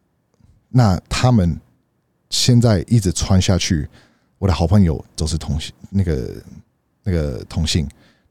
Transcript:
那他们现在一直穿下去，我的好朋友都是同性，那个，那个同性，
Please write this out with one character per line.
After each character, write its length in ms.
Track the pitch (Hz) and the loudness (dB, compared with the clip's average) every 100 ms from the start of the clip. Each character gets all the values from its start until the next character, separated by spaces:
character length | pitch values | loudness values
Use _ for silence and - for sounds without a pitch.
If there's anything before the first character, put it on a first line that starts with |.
| _ _ _ _ _ _ _ | _ _ _ _ _ _ _
那 260 | 127 113 92 - | 2 2 2 -2
他 220 | - 127 | -2 2
们 300 | 120 87 80 _ _ _ _ _ _ - | 2 2 -2 _ _ _ _ _ _ -10
现 280 | - - 120 | -4 2 4
在 260 | 117 98 - | 4 2 2
一 100 | 117 | 0
直 140 | 98 | 0
穿 280 | - - 95 | -4 0 2
下 160 | 90 90 | 2 0
去， 280 | - 85 69 _ _ _ _ - | 0 -4 -4 _ _ _ _ -6
我 100 | 95 | -2
的 60 | |
好 120 | 87 85 | 0 2
朋 160 | 104 | 4
友 220 | 90 69 - | 2 0 -8
都 120 | - 78 | -6 -4
是 120 | 78 | -4
同 220 | - 71 | -4 -6
性， 120 | - - - | -6 -16 -8
那 120 | 98 | -4
个， 320 | 85 71 55 50 - - - _ _ _ | -2 -2 -6 -12 -18 -20 -20 _ _ _
那 80 | - | -4
个 320 | 87 73 57 | -2 -2 -6
同 200 | - 98 78 | -8 -4 -2
性， 160 | 92 69 - _ _ _ | -2 -4 -10 _ _ _